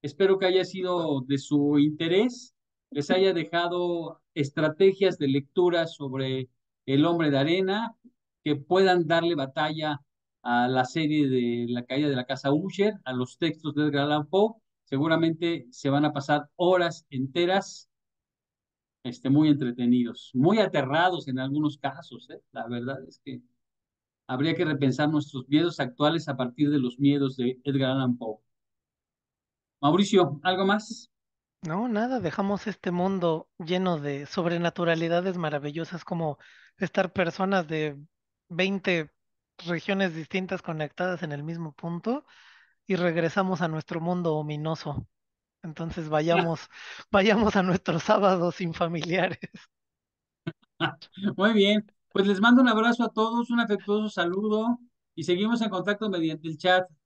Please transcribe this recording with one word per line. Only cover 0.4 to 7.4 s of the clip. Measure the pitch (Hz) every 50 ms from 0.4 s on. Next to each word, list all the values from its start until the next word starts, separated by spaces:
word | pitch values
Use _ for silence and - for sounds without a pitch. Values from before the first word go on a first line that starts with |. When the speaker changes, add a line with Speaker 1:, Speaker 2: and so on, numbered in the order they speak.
| 196
Speaker 1:
haya | 185 180 185 180
sido | 180 - 190 185 180 185 170 165 156 143 135 127
de | 131 139
su | 135 139 - 147 147 143 143 147 147
interés, | 143 151 151 - 165 165 180 196 233 254 240 - - - _ _ _ _ _ _ _ _
les | - 147 143 -
haya | 180 185 190 190 180
dejado | 170 156 156 170 170 170 175 180 180 180 175 175 170 165 151 - _ _ _ _
estrategias | - 139 135 _ 165 156 151 147 - 196 196 190 - 196 180 180 -
de | 147
lectura | 135 135 139 139 _ _ 185 175 175 170 170 165
sobre | 160 - - 143 135 127 135 135 131 131 131 131 - _ _ _ _ _ _ _
El | - 135 139 151
hombre | 170 170 165 165 151
de | 139
arena, | 135